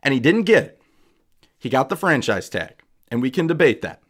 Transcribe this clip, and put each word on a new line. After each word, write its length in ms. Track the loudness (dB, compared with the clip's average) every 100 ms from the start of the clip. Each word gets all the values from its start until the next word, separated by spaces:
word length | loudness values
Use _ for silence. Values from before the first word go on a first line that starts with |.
And 100 | 0
he 60 | 0
didn't 240 | 2 2
get 200 | 4 2
it. 180 | 2 _ _ _ _ _ _ _ _ _
He 100 | -2
got 220 | 0 0
the 60 | -2
franchise 520 | 0 0 0 -4 -4
tag, 360 | -8 -8 _ _ _ _
and 160 | -4
we 80 | -2
can 160 | -2 -2
debate 340 | 2 2 2
that. 220 | -6 -14 _